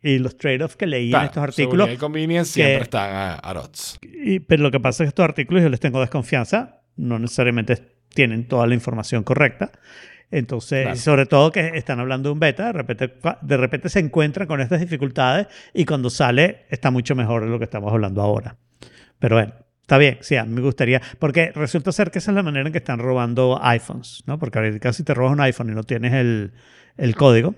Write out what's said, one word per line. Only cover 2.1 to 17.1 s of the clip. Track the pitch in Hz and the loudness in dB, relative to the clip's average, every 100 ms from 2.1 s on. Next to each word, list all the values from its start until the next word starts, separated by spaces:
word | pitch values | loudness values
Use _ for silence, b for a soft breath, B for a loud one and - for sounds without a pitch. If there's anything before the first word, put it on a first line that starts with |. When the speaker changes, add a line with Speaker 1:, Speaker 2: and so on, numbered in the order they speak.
| 156 160 170 165 - | -4 -2 0 -2 2
Speaker 1:
que | 147 | 2
Speaker 2:
siempre | 135 | 2
están | 127 117 101 98 | -2 -4 -4 -4
a, | 98 82 | -6 -8
at | - 90 | -10 -10
odds. | 65 - - - | -12 -14 -16 -16
Speaker 1:
y, | - 349 269 190 | -20 -8 -2 -2
pero | 156 160 | 2 2
lo | 147 | 2
que | 135 | 2
pasa | 127 - | -2 -2
es | 156 | -2
que | |
estos | - | 2
artículos | 170 151 127 185 | 0 0 0 4
yo | 165 | 4
les | 123 | 2
tengo | 143 127 | -2 0
desconfianza. | 127 151 120 135 117 208 - _ _ - | -2 -2 -2 -2 0 -2 -2 _ _ -8
No | 123 117 | -4 -2
necesariamente | 117 - 123 120 110 120 - _ _ | -4 0 2 2 0 -2 -2 _ _
tienen | - 127 113 120 | 0 2 2 -2
toda | 127 120 | 0 2
la | |
información | 120 120 117 107 120 | 2 -2 -6 -4 -4
correcta. | 101 - 143 - - _ B B B B B | 0 2 2 0 -10 _ B B B B B
Entonces, | 156 120 123 - 135 | -4 -4 -6 -4 -2
Speaker 2:
Claro. | 127 123 | -2 -2
Speaker 1:
sobre | 135 143 135 | 2 4 4
todo | 143 156 | 6 4
que | 185 160 165 | 2 -4 -4
están | - 127 | -6 -4
hablando | 123 131 139 | -2 -2 -2
de | |
un | 147 | 0
beta, | 156 127 220 | 0 0 -4
de | |
repente, | 190 127 113 127 - | -4 -6 -4 -4 -4
cua-, | 170 - | -6 -6
de | 143 139 | -2 0
repente | 127 147 175 | 0 -2 -2
se | 202 | 0
encuentran | 156 165 151 147 185 | 0 2 0 -2 -4
con | 151 | -4
estas | 127 170 | 0 0
dificultades | 175 156 135 127 127 147 202 B B | -2 -4 -4 0 2 2 -2 B B
y | - 151 | -2 0
cuando | 151 123 | 0 -2
sale | - 131 123 170 214 _ | 0 2 4 2 0 _
está | - 139 | -2 0
mucho | 127 123 | 0 0